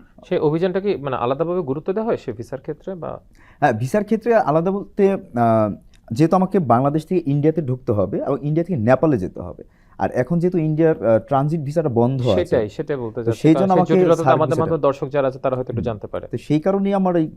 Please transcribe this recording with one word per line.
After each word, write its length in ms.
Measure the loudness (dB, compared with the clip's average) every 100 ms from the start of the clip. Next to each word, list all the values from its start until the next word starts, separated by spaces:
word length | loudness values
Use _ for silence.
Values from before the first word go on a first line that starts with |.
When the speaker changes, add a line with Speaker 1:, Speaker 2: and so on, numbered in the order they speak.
| -10 -20 -4
Speaker 1:
সেই 100 | 0
অভিযানটা 420 | 0 0 0 -2
কি, 160 | -2 -4
মানে, 200 | -4 -2
আলাদাভাবে 440 | -2 -2 -2 -2
গুরুত্ব 320 | -4 -4 -4
দেওয়া 140 | -4 -2
হয় 100 | -4
সে 160 | -4
ভিসার 280 | -10 -10 -12
ক্ষেত্রে 340 | -10 -12 -10
বা? 260 | -10 -10 -12 -18 -20 -20 -2
Speaker 2:
হ্যাঁ, 120 | 0
ভিসার 320 | 0 -2 -2
ক্ষেত্রে 300 | 0 -2 2
আলাদা 360 | 2 4 2 0
বলতে, 420 | -4 -6 2 2
আহ, 60 | 2 -4 0 2 4 2 -2 -12 -20 -8
যেহেতু 240 | 0 4 4
আমাকে 220 | 2 0
বাংলাদেশ 480 | 2 2 2 -2 -2
থেকে 240 | -2 0
ইন্ডিয়াতে 320 | 2 2 0
ঢুকতে 300 | -4 -4 -2
হবে 260 | 0 0 -2
এবং 200 | -2 -4
ইন্ডিয়া 220 | -2 -2
থেকে 140 | -2 -2
নেপালে 400 | -2 0 0 0
যেতে 220 | -4 -10
হবে, 220 | -14 -14 -20 _ _ -8
আর 120 | -6
এখন 260 | -4 -2 0
যেহেতু 200 | 0 0
ইন্ডিয়ার, 480 | -2 2 2 2 2
আহ, 120 | 2
ট্রানজিট 420 | 2 0 0 -2
ভিসাটা 280 | -2 -2 0
বন্ধ 400 | 2 2 0 0
আছে, 180 | 0 2
Speaker 1:
সেটাই, 220 | 0 -2
সেটাই 280 | -6 -6 -6
বলতে 240 | -6 -4
Speaker 2:
তো 40 |
Speaker 1:
চাচ্ছি। 160 | -4 2
Speaker 2:
সেই 140 | 4
জন্য 60 | 4
Speaker 1:
কারণ 80 | 4
সেই 100 | 2
Speaker 2:
আমাকে 160 | 4
Speaker 1:
জটিলতা 220 | 4 4 4
তো 80 |
Speaker 2:
সার্ক 120 | 4 4
Speaker 1:
আমাদের 180 | 2
Speaker 2:
ভিসাটা 180 | 0 0
Speaker 1:
মতো 60 | 2
দর্শক 300 | 0 0 -2
যারা 200 | -2 -2
আছে 100 | -2
তারা 180 | -4 -2
হয়তো 160 | -4
একটু 80 | -4
Speaker 2:
হুম। 40 |
Speaker 1:
জানতে 220 | -4 -6 -8
পারে। 220 | -8 -6
Speaker 2:
তো 80 | -10
সেই 220 | 0 0
কারণেই 340 | 2 0 0
আমার 220 | 2 2 2
এই 140 | 0